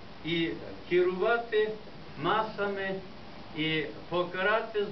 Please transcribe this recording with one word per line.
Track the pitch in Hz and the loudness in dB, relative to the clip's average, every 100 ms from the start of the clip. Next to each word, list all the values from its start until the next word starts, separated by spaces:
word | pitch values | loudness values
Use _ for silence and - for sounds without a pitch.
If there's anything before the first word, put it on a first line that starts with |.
| - - | -14 -10
і | 156 170 165 - - - - | -2 0 0 -2 -8 -12 2
керувати | 175 180 185 220 233 - 214 214 - - - - 131 | 4 4 4 4 2 4 2 2 0 -10 -14 -14 -4
масами, | 165 214 220 - 202 196 196 190 - - - - - 151 | 2 2 2 0 -2 0 -2 -4 -6 -12 -14 -14 -10 -2
і | 156 160 139 - - | 0 0 -2 -6 -2
покарати | 175 175 185 196 220 226 208 202 | 0 0 2 4 4 2 0 0